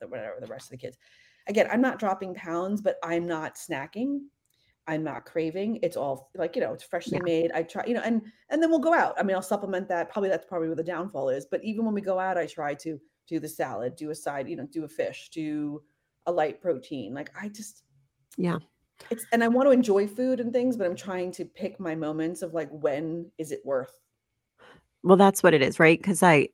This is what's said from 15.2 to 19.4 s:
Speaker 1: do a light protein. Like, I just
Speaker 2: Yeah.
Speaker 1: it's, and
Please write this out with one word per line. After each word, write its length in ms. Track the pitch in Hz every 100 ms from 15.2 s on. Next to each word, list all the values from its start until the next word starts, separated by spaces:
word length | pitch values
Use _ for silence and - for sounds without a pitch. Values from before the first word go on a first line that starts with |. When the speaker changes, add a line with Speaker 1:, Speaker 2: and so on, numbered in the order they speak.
| -
Speaker 1:
do 500 | 165 156 151 147 147 _ _ _ _ 170
a 60 |
light 280 | 175 151 -
protein. 540 | 180 131 - 143 104
Like, 160 | 139 156 -
I 80 | 208
just 340 | 208 208 - _ _ _ _ _ -
Speaker 2:
Yeah. 220 | 180 165 - _ _ - -
Speaker 1:
it's, 160 | 226 -
and 100 | 233